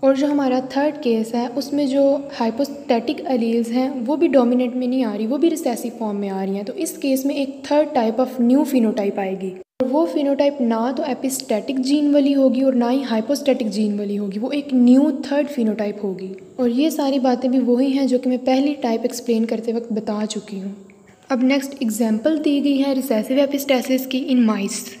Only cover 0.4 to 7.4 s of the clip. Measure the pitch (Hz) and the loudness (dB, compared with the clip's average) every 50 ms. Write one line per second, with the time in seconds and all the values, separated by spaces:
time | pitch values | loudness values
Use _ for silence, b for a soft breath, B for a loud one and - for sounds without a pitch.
0.4 | 277 262 247 254 254 - - 277 285 302 294 294 - 240 233 220 220 220 - 240 | 2 2 0 0 -2 -2 -2 0 0 0 -2 -2 -2 0 0 0 0 -2 -2 -4
1.4 | 240 - - 285 269 - - 285 294 269 262 277 277 277 277 294 277 - - - | -4 -2 -4 -6 -6 -2 -2 -2 0 0 2 4 4 4 4 2 -2 -8 -6 -2
2.4 | 240 226 220 233 285 285 - - - - 254 233 226 - 302 - - 349 269 240 | -2 -2 0 -2 -4 -4 -4 -12 -2 0 0 0 0 -2 -6 -4 -4 -4 -2 0
3.4 | 226 233 226 233 233 226 233 247 262 269 294 262 233 220 302 285 320 302 262 277 | 0 0 0 0 0 0 -2 -2 -2 -2 -4 -6 -2 -2 0 2 2 4 4 4
4.4 | 247 233 247 247 254 247 240 254 254 247 247 262 254 220 208 202 220 220 262 294 | 4 4 2 2 0 0 -2 -4 -2 -2 0 0 -2 -2 -2 -4 -2 -2 0 2
5.4 | 311 339 320 - - 262 233 220 - 240 214 - 226 214 202 202 202 196 190 190 | 2 2 2 0 -2 -4 -4 -4 -6 -8 -8 -6 -6 -6 -4 -4 -4 -4 -4 -4
6.4 | 190 190 196 196 202 202 254 - 320 320 - - - 277 262 269 262 277 294 285 | -4 -4 -4 -4 -6 -8 -6 -6 -6 -8 -8 -6 -2 0 0 0 0 -2 -2 -2